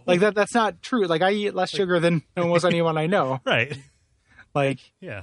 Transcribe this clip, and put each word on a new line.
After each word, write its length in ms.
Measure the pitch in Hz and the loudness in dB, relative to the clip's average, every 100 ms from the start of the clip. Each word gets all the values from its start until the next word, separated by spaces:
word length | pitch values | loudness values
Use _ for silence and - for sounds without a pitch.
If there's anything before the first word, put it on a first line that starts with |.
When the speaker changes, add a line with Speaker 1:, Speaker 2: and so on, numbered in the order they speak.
| - | 0
Speaker 1:
Like, 140 | 180 | 2
that, 140 | 208 | 2
that's 200 | 202 202 | 2 0
not 260 | 233 214 175 | 0 -2 -4
true. 240 | - 254 185 | -4 -2 0
Like, 140 | 160 | 0
I 80 | 185 | 0
eat 220 | 208 208 | 0 -2
less 180 | 185 185 | -2 -4
Speaker 2:
Like 40 | - | -2
Speaker 1:
sugar 220 | 185 180 | 0 2
than 220 | 170 165 - - | 2 0 -2 -4
almost 280 | 175 170 | 0 2
Speaker 2:
<laughs> 20 | 175 | 2
Speaker 1:
anyone 300 | 170 165 156 | 2 0 0
I 80 | 156 | 0
know. 340 | 196 135 131 | 0 0 -2
Speaker 2:
Right. 320 | - 143 127 147 - _ _ _ _ _ - | -2 0 0 -6 -16 _ _ _ _ _ -8
Speaker 1:
Like, 260 | 147 139 131 - _ | -2 -2 -2 -12 _
Speaker 2:
Yeah. 220 | 185 107 | -14 -12